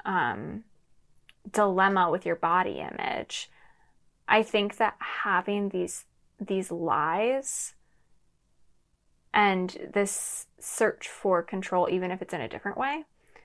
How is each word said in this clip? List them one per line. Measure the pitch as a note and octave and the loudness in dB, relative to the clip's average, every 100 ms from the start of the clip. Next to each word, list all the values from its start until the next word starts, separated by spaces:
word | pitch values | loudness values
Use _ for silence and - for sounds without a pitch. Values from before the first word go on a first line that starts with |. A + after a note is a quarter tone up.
| - | -2
um, | F#3+ B2+ G#2 C#3 G3 A3+ _ _ - _ _ - _ - | 0 0 -2 -6 -10 -14 _ _ -20 _ _ -20 _ -6
dilemma | G3+ G#3 F#3 F#3+ G3 F3 | 0 2 4 4 4 4
with | E3+ | 2
your | F3 E3+ | 0 -2
body | E3+ F3+ F#3 C#2 | 2 2 2 -4
image, | - - - - - - - - - _ _ _ _ _ - | -8 -6 -4 -4 -6 -10 -10 -16 -20 _ _ _ _ _ 2
I | G#3+ | 4
think | A3 G#3+ G#3 - | 4 2 0 0
that | G#3+ - - - | 0 -2 -8 -4
having | - F#3 - G3+ G3+ | 0 2 2 0 -2
these, | F#3 F3 - - _ _ - | -2 -2 -4 -14 _ _ -12
these | G3+ F#3+ F#3 | -4 -2 -2
lies | E3+ E3 B2 D3+ F3 A3+ C4 C#4 - - - _ _ _ _ _ _ _ _ - _ _ _ _ _ _ | -2 2 2 2 2 0 0 -2 -6 -8 -12 _ _ _ _ _ _ _ _ -20 _ _ _ _ _ _
and | - G#3 F#3+ F3+ - - | 4 4 4 0 -4 -4
this | G3+ G3+ - - - - _ | 0 0 -2 -6 -8 -12 _
search | - - A3 - - | -10 0 0 0 -8
for | - G3+ F3+ | -4 2 2
control, | E3+ F#3+ F#3+ F3+ F3+ | 2 -6 -2 2 2
even | F3+ F3+ | 2 0
if | F#3 | -4
it's | F3 | -6
in | F3 | -6
a | A#2 | -6
different | - G3+ G3 | -8 -8 -4
way, | C4+ D4+ D#4 _ _ - | -2 -4 -8 _ _ -20